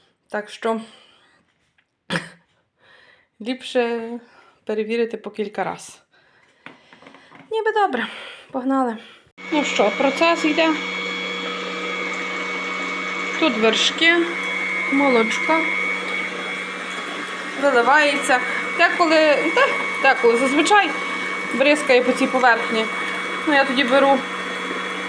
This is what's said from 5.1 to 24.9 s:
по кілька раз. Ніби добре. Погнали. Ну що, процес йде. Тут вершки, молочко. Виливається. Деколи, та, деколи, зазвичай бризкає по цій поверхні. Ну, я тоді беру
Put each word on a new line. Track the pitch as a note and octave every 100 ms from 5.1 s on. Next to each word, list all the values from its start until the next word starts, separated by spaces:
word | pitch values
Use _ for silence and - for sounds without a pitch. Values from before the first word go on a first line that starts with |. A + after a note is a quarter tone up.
| G#3+
по | G#3
кілька | G#3+ G#3 G#3
раз. | E3 - - - _ _ _ _ _ _ - - _ - - - _ - -
Ніби | A4 G#4+
добре. | G#4+ F#4+ A#3+ A3+ - - - -
Погнали. | C4 B3+ C4+ B3 A3 - - _ - -
Ну | D4+
що, | - - G#3+ -
процес | C4+ C4+ E4 E4+ D#4
йде. | D4+ D#4+ D4+ - - - - - - - - - - D#2+ - - - - - - - - - - - - - - -
Тут | D#4+ A3
вершки, | A3 G#3+ - - E4 F4 E4+ - - - - - -
молочко. | C#4 C#4 A#3+ A3+ - - D#4+ D#4+ - - - - C6+ C6+ C6+ C6+ C6+ C6+ - - - - - - - - -
Виливається. | C#4 B3 A#3 D4 D4 C4+ - B3+ - - - -
Деколи, | F4 F#4 E4 D#4 D#4 C#4 D#4+ E4+
та, | C5+ - - -
деколи, | C4+ B3+ A#3 A#3
зазвичай | C4 C#4+ E4 G#4 F4+ - - - - - -
бризкає | A#3+ C4+ D4 - B3
по | B3
цій | B3 C4+
поверхні. | C4 B3 A3+ - A3 A3 - - - - - D#4
Ну, |
я | C#4 C#4
тоді | B3+
беру | A#3+ C4+ C#4 C4+ - - - - - - -